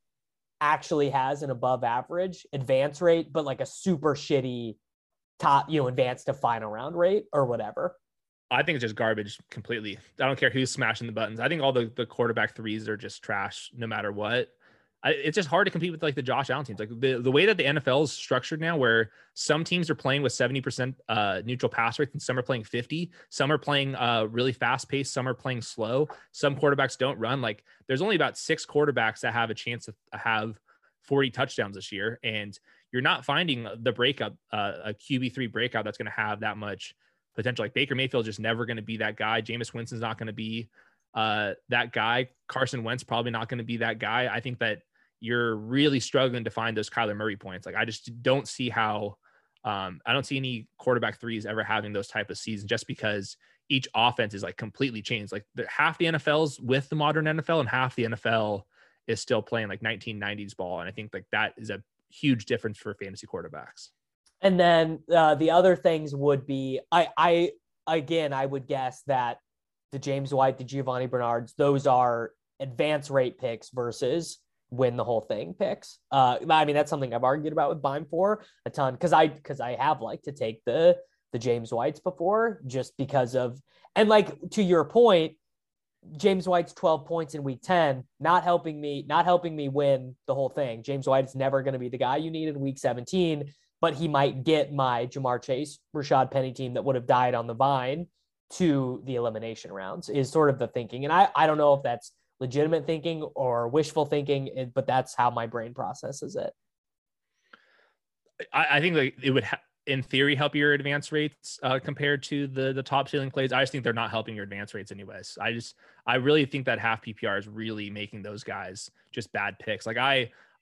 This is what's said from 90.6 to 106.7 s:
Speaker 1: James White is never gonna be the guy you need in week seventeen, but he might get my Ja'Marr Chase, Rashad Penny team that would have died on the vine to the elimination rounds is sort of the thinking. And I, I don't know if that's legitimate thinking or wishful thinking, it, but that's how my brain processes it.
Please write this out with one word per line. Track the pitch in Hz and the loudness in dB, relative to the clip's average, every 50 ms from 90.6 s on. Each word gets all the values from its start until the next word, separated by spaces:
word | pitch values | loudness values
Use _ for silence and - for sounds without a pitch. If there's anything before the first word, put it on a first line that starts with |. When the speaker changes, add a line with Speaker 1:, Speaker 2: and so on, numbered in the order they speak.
| 143 123 113 113 113 | -4 -4 -4 -6 -6
Speaker 1:
James | - 139 139 135 143 | -6 -4 -2 2 2
White | 135 135 131 | 4 4 2
is | 131 - | 2 -2
never | 131 135 135 139 135 127 | -2 0 2 2 2 0
gonna | 135 135 127 | 0 -2 -4
be | 123 123 | -4 -6
the | 127 131 | -4 -2
guy | 131 123 135 151 | 0 0 0 0
you | 160 165 | -2 -4
need | 160 156 160 156 | -4 -4 -4 -4
in | 143 143 | -4 -2
week | 139 135 135 - | -4 -4 -2 0
seventeen, | - 135 120 123 120 - - 190 175 165 156 147 143 143 - _ _ _ _ - | 0 -2 0 -2 -4 -2 2 2 2 2 2 -2 -4 -8 -12 _ _ _ _ 0
but | - 165 147 | 0 0 0
he | 135 165 160 | 0 -2 2
might | 147 139 143 135 120 131 123 | 4 4 4 4 2 0 2
get | 160 156 151 143 143 147 | 4 4 4 4 2 0
my | 139 131 127 123 117 120 | 0 0 2 2 0 -2
Ja'Marr | 127 - 143 135 127 123 120 | -4 -4 -4 -2 -2 -2 -2
Chase, | - - 131 123 151 147 - - _ _ - | -2 -4 -4 -4 -4 -6 -10 -16 _ _ -8
Rashad | 151 135 143 156 135 127 131 | -6 0 2 4 4 4 4
Penny | - 139 131 131 | 2 -2 -2 -2
team | 120 - 135 123 123 | -4 -6 -6 -4 -4
that | 123 98 | -2 0
would | 139 131 | 0 0
have | 123 120 127 | 0 2 4
died | 135 127 127 123 123 | 4 4 4 4 2
on | 117 117 117 | 0 -2 -2
the | 113 | 0
vine | 113 131 139 143 131 123 127 139 165 175 - _ _ _ _ _ _ _ - | 2 2 4 4 2 0 -2 -4 -4 -6 -10 _ _ _ _ _ _ _ -10
to | - - 185 165 143 139 131 127 127 - - | -4 0 2 4 4 4 2 0 -4 -6 -6
the | 131 131 | -6 -4
elimination | 120 120 117 110 107 113 113 113 - - 87 | -2 -2 -2 -2 -4 -6 -8 -10 -10 -12 -12
rounds | 95 98 95 92 92 - - - | -10 -10 -8 -8 -10 -10 -8 -4
is | 104 143 131 - | 0 0 0 2
sort | - 160 151 143 | 4 4 4 4
of | 135 120 | 4 2
the | 120 113 | 0 -4
thinking. | - 127 120 107 120 127 139 | -4 -4 -6 -6 -8 -6 -2
And | 143 160 | 2 6
I, | - 196 - - | 6 6 6 6
I | 143 160 156 | 4 4 4
don't | 151 151 | 4 4
know | 147 147 139 | 6 6 4
if | 139 139 | 4 2
that's | 127 120 113 - - _ _ _ _ _ - | -2 -4 -4 -6 -14 _ _ _ _ _ -8
legitimate | 135 127 120 143 151 156 165 160 143 | -8 -4 0 2 2 2 2 0 0
thinking | 160 165 156 143 170 165 156 156 | 0 -4 -2 -2 -4 -4 -4 -6
or | - - - 139 123 120 120 120 117 | -8 -4 -2 0 0 0 0 0 0
wishful | 127 156 151 147 - 165 147 | 2 2 0 2 2 0 0
thinking, | 143 156 147 143 147 143 139 135 131 | 2 0 0 0 0 0 0 -2 -4
it, | - 131 131 123 - | -6 -8 -8 -6 -2
but | - - | -2 0
that's | - 123 131 127 - - | 2 2 0 0 0 0
how | - 123 123 | 0 0 2
my | 120 117 113 113 | 2 0 -4 -4
brain | 110 117 113 120 123 | -6 -6 -8 -8 -8
processes | - 123 92 131 - - - 139 - - - 190 | -8 -8 -8 -8 -8 -10 -10 -10 -8 -10 -8 -6
it. | - - - - _ _ _ | -6 -6 -6 -8 _ _ _